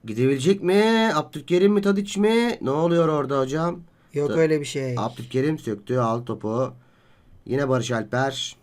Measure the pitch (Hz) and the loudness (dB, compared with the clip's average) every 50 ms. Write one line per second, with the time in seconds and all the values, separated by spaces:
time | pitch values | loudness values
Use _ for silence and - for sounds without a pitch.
0 | - 110 107 113 127 131 139 135 127 170 196 196 170 175 185 202 214 220 226 226 | -10 -8 -2 0 2 2 2 2 2 2 2 2 2 2 4 4 4 4 4 4
1 | 220 226 156 151 151 - - 147 - - 170 180 185 202 208 202 202 202 196 196 | 2 2 2 0 -2 -4 -8 -14 -4 0 0 2 2 2 0 2 2 2 0 0
2 | 202 202 - 190 208 214 226 233 233 240 226 - - 131 135 151 165 170 170 170 | -2 -4 -2 0 2 4 4 4 2 0 -2 -2 -2 -2 0 2 2 2 4 4
3 | 165 156 156 147 139 127 139 139 135 131 139 156 165 175 175 175 170 - _ _ | 4 2 2 0 0 0 0 0 0 0 -2 -2 -2 -2 -4 -6 -12 -20 _ _
4 | _ _ - 143 147 143 - 160 160 156 156 151 143 127 - 139 135 131 123 117 | _ _ -4 -2 -2 0 2 2 4 4 2 0 -2 -4 -6 -4 -4 -4 -4 -4
5 | 104 117 120 - 120 123 - 131 131 151 156 147 - 120 107 101 - - 127 127 | -4 -4 -6 -8 -14 -4 -2 0 0 0 -2 -2 -4 -6 -6 -6 -4 -2 0 0
6 | 120 113 113 120 120 - 117 - - 107 110 120 131 - - - _ _ _ _ | 2 0 0 -2 -4 -6 -8 -6 -4 -4 -2 -2 -2 -4 -6 -14 _ _ _ _
7 | _ _ - _ _ - - - _ - 120 135 143 131 131 127 113 - 123 113 | _ _ -20 _ _ -20 -20 -20 _ -4 -2 -2 0 0 0 0 0 -2 -2 -4
8 | 104 101 - 123 135 135 135 - - - - _ | -4 -2 -2 -2 0 -2 -2 -6 -8 -10 -10 _